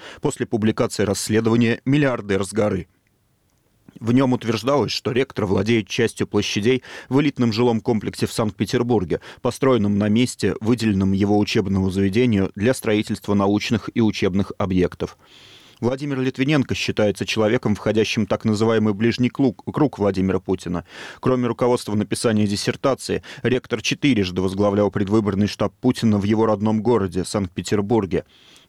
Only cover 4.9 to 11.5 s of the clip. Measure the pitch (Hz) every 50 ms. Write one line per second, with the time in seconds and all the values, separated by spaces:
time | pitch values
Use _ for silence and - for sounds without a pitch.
4.9 | - - - - 123 120 135 - - - 107 92 98 98 101 110 117 113 98 -
5.9 | - - 113 107 - - 104 - - 104 101 - - 110 101 120 131 123 - -
6.9 | - - - - 127 139 147 143 - - 123 117 101 110 123 120 113 110 - 127
7.9 | 120 104 98 101 90 - 117 - - - 113 107 - - 110 - - 120 120 120
8.9 | 123 104 92 76 82 - - - - - - 123 117 - 131 131 127 113 101 101
9.9 | 104 101 104 107 104 117 127 123 - - - 98 - - - 107 127 117 113 110
10.9 | 101 95 98 95 98 95 104 101 104 104 104 -